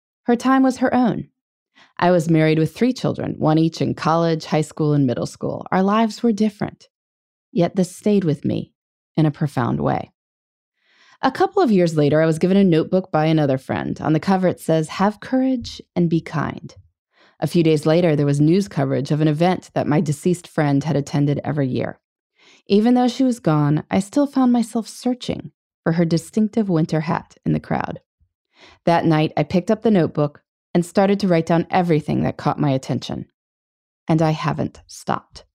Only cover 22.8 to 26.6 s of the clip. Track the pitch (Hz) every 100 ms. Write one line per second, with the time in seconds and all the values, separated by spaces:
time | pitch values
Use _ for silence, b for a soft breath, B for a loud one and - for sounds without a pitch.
22.8 | 226 247 247 247 262 240 170 151 147 151
23.8 | - 196 196 285 285 269 254 240 233 233
24.8 | 214 - 247 254 - - 147 - _ _
25.8 | - 165 170 165 - 220 214 233